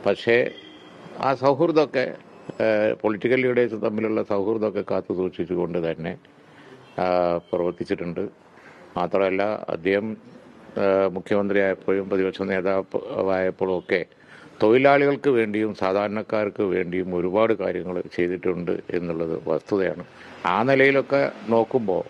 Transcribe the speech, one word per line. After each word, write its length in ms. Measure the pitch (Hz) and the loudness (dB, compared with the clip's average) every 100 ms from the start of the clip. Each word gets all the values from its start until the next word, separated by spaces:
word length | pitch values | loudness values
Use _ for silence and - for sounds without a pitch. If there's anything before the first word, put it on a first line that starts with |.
| 98 | 0
പക്ഷേ 460 | 98 - 120 - - - - - - - - | 0 2 2 2 -4 -20 -20 -20 -20 -18 -4
ആ 140 | 135 | -2
സൗഹൃദമൊക്കെ, 800 | 135 135 135 170 160 143 135 127 - - - - | 2 2 4 4 4 2 0 -2 -6 -18 -20 -18
ആ, 420 | - 113 107 107 - | -2 2 4 2 0
പൊളിറ്റിക്കൽ 400 | 107 107 120 127 | -2 0 0 2
ലീഡേഴ്സ് 340 | 127 123 120 110 | 2 2 0 0
തമ്മിലുള്ള 480 | 110 107 110 110 | -2 -2 -2 -2
സൗഹൃദമൊക്കെ 600 | 107 101 98 113 107 98 95 | 0 -2 0 0 0 -2 -2
കാത്തു 220 | 95 - | -4 -2
സൂക്ഷിച്ചുകൊണ്ട് 800 | 90 92 - 85 87 85 87 82 | -2 -2 -4 -4 -2 -2 -2 -4
തന്നെ, 260 | 82 82 90 - - - - - - - - | -4 -8 -10 -16 -20 -20 -20 -20 -20 -14 -4
ആ, 60 | 90 90 87 85 | 0 2 2 0
പ്രവർത്തിച്ചിട്ടുണ്ട്. 920 | - 90 87 87 87 98 87 85 101 - - - - - - - | -2 -2 -2 -4 -6 -4 -4 -6 -8 -10 -20 -20 -20 -20 -10 -4
മാത്രമല്ല 460 | 87 95 95 95 101 107 - | 0 2 2 2 0 -2 -6
അദ്ദേഹം, 480 | - 85 101 110 107 - - - - - - | -4 0 0 -2 -10 -16 -20 -20 -20 -10 -2
ആ, 240 | 98 95 95 | 2 4 2
മുഖ്യമന്ത്രിയായപ്പോഴും 1000 | 92 - 104 101 101 98 92 - 98 98 | -2 -2 0 2 2 2 0 0 -2 0
പ്രതിപക്ഷ 320 | 98 95 92 | 0 0 -2
നേതാവായപ്പോഴും 1400 | 95 95 92 95 95 - - - 95 95 92 90 92 90 | -2 0 0 -2 -2 -6 -4 -2 0 0 0 -2 -2 -2
ഒക്കെ 280 | - 95 80 _ - - - - | 0 -2 -2 _ -20 -20 -20 0
തൊഴിലാളികൾക്ക് 680 | 107 123 139 143 143 143 143 | 4 6 6 6 4 2 2
വേണ്ടിയും 460 | 123 110 104 110 95 | 2 2 0 -2 -2
സാധാരണക്കാർക്ക് 880 | 95 95 104 107 104 107 104 - | 0 0 0 -4 -4 -2 -2 -2
വേണ്ടിയും 520 | 101 90 87 90 90 90 | 0 0 -2 -4 -2 -2
ഒരുപാട് 380 | 90 98 113 | 0 2 2
കാര്യങ്ങൾ 480 | 104 92 90 87 90 85 - | 2 -2 -4 -6 -6 -6 -2
ചെയ്തിട്ടുണ്ട് 640 | 87 90 92 87 87 90 - | -2 0 -2 -2 -2 -4 -4
എന്നുള്ളത് 600 | 90 85 82 82 82 - | -6 -4 -4 -4 -6 -2
വസ്തുതയാണ്. 540 | 78 - 101 87 82 87 - - - 85 | -4 -2 -2 -2 -4 -14 -18 -20 -6 -2
ആ 180 | 92 | 0
നിലയിലൊക്കെ 680 | 123 135 135 139 123 139 139 - 104 | 2 4 4 4 2 0 0 -4 0
നോക്കുമ്പോൾ 540 | 113 113 135 104 87 - | 2 2 0 0 -2 -4